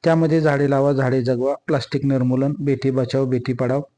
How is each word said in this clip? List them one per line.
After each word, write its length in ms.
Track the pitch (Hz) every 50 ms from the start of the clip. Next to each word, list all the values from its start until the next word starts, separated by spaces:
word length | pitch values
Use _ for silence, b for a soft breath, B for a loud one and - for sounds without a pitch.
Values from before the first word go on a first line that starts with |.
| -
त्यामध्ये 380 | 170 165 165 165 156 156 165
झाडे 280 | 156 156 143 139 143 139
लावा, 220 | 143 135 139 143 143
झाडे 280 | 131 135 127 127 131
जगवा, 320 | 120 123 131 120 127 135 143 - _
प्लास्टिक 380 | - 156 135 - - - 139 139
निर्मूलन, 480 | 139 135 131 127 123 127 127 139 139 147 -
बेटी 320 | 139 143 135 123 - 135
बचाव, 340 | 131 131 131 123 - 135 135
बेटी 280 | 131 127 123 123 - 127
पढाव 280 | 127 131 123 127 139 143 - _